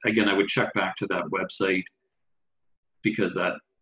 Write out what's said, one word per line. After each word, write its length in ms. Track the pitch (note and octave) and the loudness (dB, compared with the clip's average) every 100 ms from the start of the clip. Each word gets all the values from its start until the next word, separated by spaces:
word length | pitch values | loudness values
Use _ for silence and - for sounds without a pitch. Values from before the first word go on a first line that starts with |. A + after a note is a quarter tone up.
| A2+ | 0
again, 220 | A2 G2+ | 2 4
I 60 | |
would 160 | G2 G2 | 4 2
check 240 | - - | 2 0
back 240 | G#2 F#2+ - | 0 -2 -4
to 100 | G2 | -4
that 160 | F2+ D#2+ | -4 -4
website 540 | F#2+ F#2 - F#2+ F#2+ - _ _ _ _ _ _ _ _ _ _ _ | -4 -4 -2 0 0 -4 _ _ _ _ _ _ _ _ _ _ _
because 320 | - A2 F#2 F2 | -4 0 -2 0
that 180 | F2+ - - _ | -4 -4 -12 _